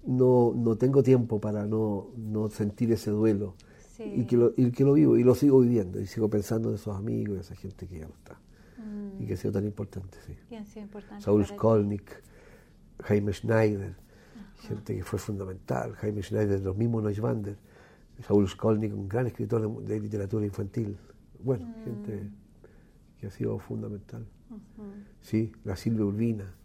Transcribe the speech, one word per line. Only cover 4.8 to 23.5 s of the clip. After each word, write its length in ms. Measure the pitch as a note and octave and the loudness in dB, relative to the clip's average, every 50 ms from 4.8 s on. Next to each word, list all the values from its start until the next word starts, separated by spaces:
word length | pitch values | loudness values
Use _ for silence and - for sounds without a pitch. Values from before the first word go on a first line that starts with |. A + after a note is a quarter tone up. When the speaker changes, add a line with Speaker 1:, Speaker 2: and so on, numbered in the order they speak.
| C#3 | 4
Speaker 1:
lo 100 | C#3 C#3 | 6 6
vivo, 220 | D3+ D3+ C3 A#2 A#2 | 6 6 6 6 6
y 40 | A#2+ | 8
lo 100 | B2+ A#2+ | 6 6
sigo 260 | A#2+ C#3+ C#3+ C3 C3 | 6 6 6 8 8
viviendo, 400 | B2 A#2+ A#2+ A2+ G2 F2+ F#2 G#2 | 8 6 4 2 0 -2 -4 -6
y 60 | G#2 | -8
sigo 220 | G2 - A#2 A2 G#2+ | -6 -2 -2 0 0
pensando 400 | A2+ G#2 G2 - A2 A2 A2+ A2 | 0 0 -2 0 -4 -2 -2 -2
en 40 | A2 | -4
esos 200 | G#2 - G#2+ G2+ | -4 -6 -8 -8
amigos, 380 | F#2+ G2+ A2+ A#2 A2+ G#2+ G#2 G2+ | -6 -6 -4 -4 -4 -4 -4 -6
en 40 | F#2 | -8
esa 140 | F2+ - - | -8 -12 -16
gente 300 | - - G2 F#2+ - - | -14 -14 -14 -14 -14 -14
que 120 | F2+ F#2 D#2+ | -14 -12 -14
ya 80 | D#2 D#2 | -14 -14
no 60 | - | -18
está, 240 | - - - - - _ - - _ - - - - | -20 -20 -20 -20 -20 _ -20 -20 _ -20 -20 -20 -16
Speaker 2:
Mm. 440 | A3 G#3+ G#3 G#3 G3+ G3+ G3 G3 | -14 -12 -12 -12 -12 -12 -10 -10
Speaker 1:
y 40 | A#2 | -6
que 60 | G#2 G2+ | -6 -6
ha 20 | F#2 | -4
sido 140 | - G#2+ G2+ | -4 -4 -2
tan 100 | G2+ G2+ | -2 -4
importante, 540 | G#2 G2+ - G2+ G2 - F#2+ F#2 F#2+ - - - | -4 -6 -8 -12 -10 -10 -14 -14 -14 -18 -20 -18
sí. 80 | - - - - - | -18 -18 -18 -18 -18
Speaker 2:
Y 40 | A#3+ | -16
han 120 | A3 G#3 | -16 -16
sido 160 | - - G#3+ - | -16 -16 -18 -18
importantes 400 | - - - - - - - - | -16 -16 -18 -18 -16 -18 -8 0
Speaker 1:
Saúl 160 | - G2+ G#2 | 2 4 4
Speaker 2:
para 60 | G2 - | 2 0
ti. 40 | - | -2
Speaker 1:
Skolnick, 680 | - - A2+ A2+ G#2+ G2+ G2+ G#2 G2+ - - - - - - - - - - - - - _ - - - - - - - | 0 2 4 4 4 2 0 -4 -6 -8 -14 -20 -20 -20 -20 -20 -20 -20 -20 -20 -20 -20 _ -20 -20 -20 -20 -20 -18 -2
Jaime 280 | - G#2 G#2 G2+ G#2 | 0 2 2 2 0
Schneider, 640 | F#2 - - A2 A2+ A2 A2 G#2+ G#2+ G2 G2 F#2+ F2+ - - _ - - - - - | -4 -4 -2 2 4 4 4 4 2 -2 -6 -10 -12 -16 -20 _ -20 -20 -20 -20 -20
Speaker 2:
Ajá. 320 | A3+ G3+ - - - - - | -20 -20 -20 -20 -20 -10 -10
Speaker 1:
gente 260 | A2 G#2+ - - G#2+ | -10 -10 -6 -6 -6
que 60 | G2+ | -6
fue 160 | F#2+ - - G2+ | -6 -6 -6 -6
fundamental, 760 | - - G#2 F#2+ G2 F#2 F#2 F#2 - - C3 B2 A#2 A#2 G#2+ | -6 -6 -8 -6 -8 -10 -10 -12 -6 -4 -4 -4 -4 -6 -8
Jaime 280 | - - G#2+ G#2 G#2 | -6 -4 -4 -4 -4
Schneider, 380 | F#2 - G#2+ G#2+ G#2+ G2+ G2 G2 | -6 -2 0 0 2 2 2 0
los 160 | F#2+ F#2+ F#2 | 0 -2 0
mismos 260 | G2+ A#2 A#2+ A#2 A2+ | 0 0 0 0 0
Neuschwander, 540 | G#2+ G#2+ G2+ G2+ A2 A#2+ A#2+ A2+ G2+ G2+ G2+ - _ - - - - - - _ - _ - - A#2 | 0 -2 -2 -2 -2 -2 -2 -2 -4 -8 -10 -12 _ -20 -20 -20 -20 -20 -20 _ -20 _ -20 -20 -4
Saúl 200 | - G#2 G#2 G2+ | 2 4 4 4
Skolnick, 460 | F#2+ - - - A2 A2 G#2+ A2 G#2 G#2 | 4 0 -2 0 2 2 2 0 -4 -4
un 140 | G#2 G2 F#2+ | -6 -8 -4
gran 180 | G2 A#2+ B2+ A#2 | -2 -2 -2 -2
escritor 340 | - - A2+ G#2 A#2 A2+ | -4 -6 -4 -2 0 -2
de, 320 | A2 G#2+ A2+ A2+ G#2+ G#2+ G#2+ | 0 -2 -6 -6 -6 -6 -4
de 40 | A2 | -4
literatura 440 | G#2 G#2 G#2+ G#2 G2 G2 G#2+ A2 G#2 | -4 -4 -6 -6 -4 -2 -2 -2 -2
infantil. 500 | G2+ G2 - G2+ G2 - A#2+ A2+ G2+ F#2+ - - - - - _ _ - - | -2 -4 -6 -8 -6 -4 -6 -4 -4 -6 -10 -14 -20 -20 -20 _ _ -20 -8
Bueno, 220 | F#2 B2 C3 A2 - | -4 -4 -2 -2 -4
Speaker 2:
Mm. 180 | - A3+ A3 A3 | -12 -14 -12 -12
Speaker 1:
gente 460 | - - G#2 G#2 G#2 G#2+ G2+ G2 - G#3 - - _ _ _ - - - - _ _ _ _ _ _ _ _ | -12 -12 -10 -10 -10 -10 -10 -10 -12 -14 -18 -20 _ _ _ -20 -20 -20 -20 _ _ _ _ _ _ _ _
que 80 | - G2+ | -14 -14
ha 20 | |
sido 280 | - - A#2+ A2+ | -10 -6 -6 -4